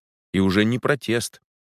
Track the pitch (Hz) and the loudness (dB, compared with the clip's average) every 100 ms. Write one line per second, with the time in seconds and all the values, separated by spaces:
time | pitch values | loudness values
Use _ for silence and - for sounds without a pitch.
0 | _ _ _ 95 95 92 107 123 - 143 | _ _ _ 0 2 2 2 0 -2 -2
1 | - 117 - - _ _ | -2 -4 -4 -12 _ _